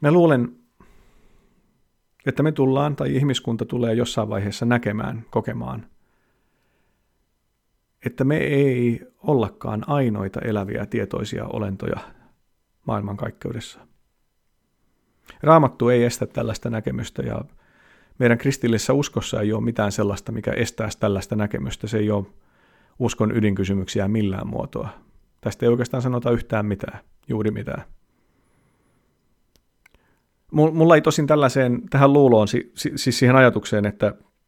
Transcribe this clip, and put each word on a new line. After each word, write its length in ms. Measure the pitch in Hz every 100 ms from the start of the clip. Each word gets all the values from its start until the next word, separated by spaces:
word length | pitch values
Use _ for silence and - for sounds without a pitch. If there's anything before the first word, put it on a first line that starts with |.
Mä 100 | 147
luulen, 440 | 175 170 131 120 - _ _ - _ _ _ _ _ _ _ _ _ _ _ _ _ 139
että 180 | -
me 80 | 151
tullaan, 440 | 151 131 135 147 143
tai 200 | 139 135
ihmiskunta 500 | 143 123 - 113 113
tulee 280 | 123 117
jossain 360 | 113 120 - 104
vaiheessa 360 | 104 101 - 120
näkemään, 600 | 120 107 107 104 117 -
kokemaan, 560 | 117 107 117 120 123 - _ _ _ _ _ _ _ _ _ _ _ _ _ _ _ _ _ _ _ _ _ -
että 180 | -
me 140 | 135 151
ei 640 | 135 139 139 123 120 117 - _
ollakaan 640 | - 143 104 - - 107 113
ainoita 520 | 143 127 104 95 -
eläviä 460 | 117 104 98 113 104
tietoisia 600 | 117 101 - 107 - -
olentoja 540 | - 101 95 - - - - _ _ _ _ _ _ -
maailmankaikkeudessa. 960 | 107 104 101 107 - - 110 - - _ _ _ _ _ _ _ _ _ _ _ _ _ _ - -
Raamattu 460 | 147 160 135 - 117
ei 140 | 123
estä 240 | 120 - -
tällaista 420 | - 117 110 120
näkemystä, 520 | 113 107 127 117 -
ja 200 | 127 110 - - _ _ _ _ _ -
meidän 180 | 120 117
kristillisessä 560 | 139 135 120 110 -
uskossa 480 | 135 143 117 - 113
ei 120 | 107
ole 100 | 107
mitään 280 | 117 113 104
sellaista, 400 | 98 101 98 -
mikä 200 | 113 107
estäisi 480 | - 113 - 110 -
tällaista 360 | 104 98 - 107
näkemystä. 520 | 104 - - - 107
Se 100 | 107
ei 140 | 107
ole 140 | 104 98 - _ _ _ _ _ -
uskon 380 | 120 - 107 117
ydinkysymyksiä 680 | 107 95 95 98 92 107 98
millään 400 | 110 104 95 -
muotoa. 420 | - - - - - _ _ _ _
Tästä 240 | 107 - 120
ei 40 |
oikeastaan 340 | 120 120 131
sanota 280 | 127 123 120
yhtään 340 | 117 - 110 104
mitään, 340 | 95 - - - _ -
juuri 240 | 113 107
mitään. 320 | 104 - - - - _ _ _ _ _ _ _ _ _ _ _ _ _ _ _ _ _ _ _ _ _ _ _ _ _
Mul-, 200 | 151 156
mulla 240 | 160 165 156
ei 60 |
tosin 260 | 156 156 143
tällaiseen, 540 | 151 135 139 127 120 -
tähän 240 | 139 139
luuloon, 340 | 143 135 113 104
si-, 240 | 123 - -
si-, 180 | 135 -
siis 240 | - 117
siihen 160 | 127 131
ajatukseen, 500 | 127 113 - 107 101
että 300 | - 104 - _ _